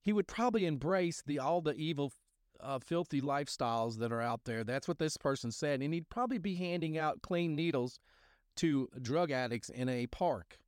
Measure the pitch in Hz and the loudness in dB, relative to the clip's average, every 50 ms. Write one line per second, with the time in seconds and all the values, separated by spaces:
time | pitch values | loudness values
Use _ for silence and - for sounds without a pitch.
0 | _ 196 208 208 190 - - - 226 247 214 226 196 170 156 135 127 156 185 190 | _ 2 2 2 2 0 0 0 0 2 4 4 2 2 0 0 0 2 2 4
1 | 180 175 160 - - 139 147 143 131 139 165 180 165 151 143 113 156 156 165 139 | 2 2 0 -4 -6 -4 -4 -2 0 2 2 2 2 0 0 0 0 -2 0 0
2 | 143 139 - - _ _ _ _ _ _ _ - - 127 139 165 - - 170 170 | 0 -2 -2 -10 _ _ _ _ _ _ _ -12 -6 -4 -4 -4 -2 0 0 0
3 | 175 - - - 131 143 139 143 147 - - - 143 120 117 117 113 117 117 110 | 0 2 0 0 2 2 0 0 -2 -4 -4 -2 0 0 2 2 2 0 0 -2
4 | 117 117 117 117 117 120 117 117 _ - 117 113 113 104 123 139 - - 170 - | -2 0 0 0 0 -2 -2 -4 _ -4 -4 -4 -2 -2 -2 -4 -2 -2 -2 0
5 | 160 156 - - - 143 139 135 - 117 110 - - 147 143 131 131 143 160 170 | 0 -2 -2 0 0 0 0 0 -2 -6 -4 -2 0 0 0 0 0 -2 -2 -2
6 | 160 _ - 233 247 254 262 226 165 202 185 175 180 175 175 175 165 160 156 160 | -4 _ -4 -2 -2 0 -2 -2 -2 -2 -2 -2 -2 -2 0 0 0 0 0 0
7 | 156 151 - - - - 185 175 175 170 156 143 156 170 151 135 123 127 - - | 0 0 -2 -2 -2 -2 0 2 2 2 2 2 0 2 2 2 0 0 -4 -10
8 | _ _ _ _ - - _ _ _ _ _ - - 165 147 135 131 - - 131 | _ _ _ _ -20 -20 _ _ _ _ _ 2 2 4 4 4 2 0 -4 -8
9 | 127 117 131 160 175 160 139 127 127 120 117 120 - - - 123 127 127 127 123 | -4 0 2 2 2 2 2 0 0 0 -2 -4 -6 -8 -6 -2 -2 0 0 0
10 | 120 123 - - 185 175 139 101 85 _ - - _ | -2 -4 -2 0 2 2 2 0 -4 _ -20 -20 _